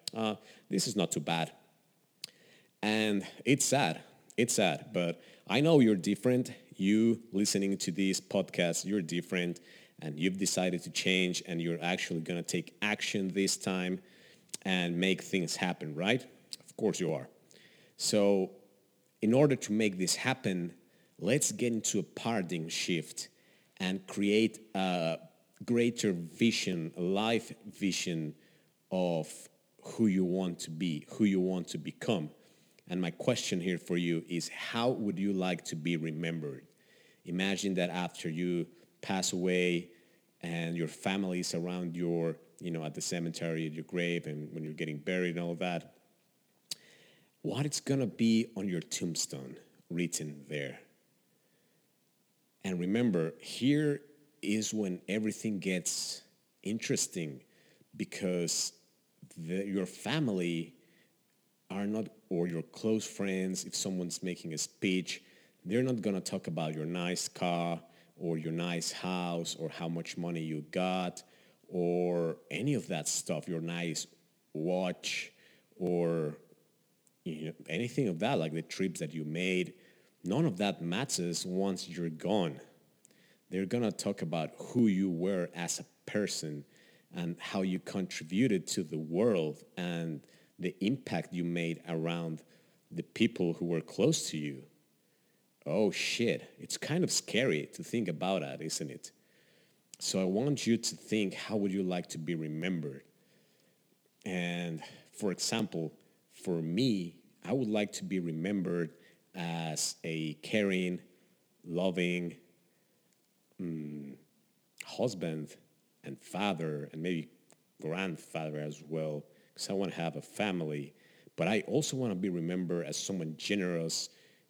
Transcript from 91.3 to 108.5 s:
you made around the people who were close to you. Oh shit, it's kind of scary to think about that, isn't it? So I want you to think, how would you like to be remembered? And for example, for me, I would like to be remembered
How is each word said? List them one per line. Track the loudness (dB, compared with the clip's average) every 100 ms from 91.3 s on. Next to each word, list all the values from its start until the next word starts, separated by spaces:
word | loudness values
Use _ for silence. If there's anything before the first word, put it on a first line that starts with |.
you | -4
made | -2 0 -2 -4 -4
around | -2 -2 -2 -4 -6 -12 -20 _ _ -12
the | -10
people | -6 2 2 2 0
who | 0 0
were | -2
close | -4 2 4 4 -2
to | -4
you. | -6 -8 -14 _ _ _ _ _ _ _ _ _ -2
Oh | 2 2
shit, | 2 -2 0 2 0 -4 -14
it's | -8 -6
kind | -2 0
of | 2
scary | 0 0 2 4 2 -2
to | -10
think | -4 -2 -2
about | 0 0 0
that, | 0 -6
isn't | -6 -4 -6
it? | -10 -16 _ _ _ _ _ _ _ -20 -8
So | -2 2
I |
want | 2 2 2 2 2
you | 2
to | 2 -6
think, | -2 0 0
how | -2 -2 0
would | 2
you | 2
like | 0 0 -4
to | -6
be | -4
remembered? | -2 -2 -2 -2 -2 -4 -8 -16 _ _ _ _ _ _ _ _ _ _ _
And | -4 -2 0 -2 -2 -6 -8 -20 -20
for | -4 -2
example, | -2 0 0 0 -2 -4 -6 _ _ _
for | -10 -2 0
me, | 0 2 2 2 -4 -10 -20 _
I | -2
would | 0 2
like | 2 0
to | -4
be | -2 -2
remembered | 0 -2 0